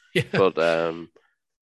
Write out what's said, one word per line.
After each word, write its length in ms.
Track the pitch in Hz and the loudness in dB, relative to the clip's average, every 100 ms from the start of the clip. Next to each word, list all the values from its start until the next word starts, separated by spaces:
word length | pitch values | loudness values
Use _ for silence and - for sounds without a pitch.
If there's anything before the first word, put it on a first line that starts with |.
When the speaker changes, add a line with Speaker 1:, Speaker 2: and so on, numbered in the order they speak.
Speaker 1:
<laughs> 140 | _ | _
Yeah. 80 | 180 - | -4 -2
Speaker 2:
But, 260 | 185 95 80 | 2 2 2
um, 520 | 85 82 82 82 82 _ _ _ _ _ | 0 0 -2 -6 -12 _ _ _ _ _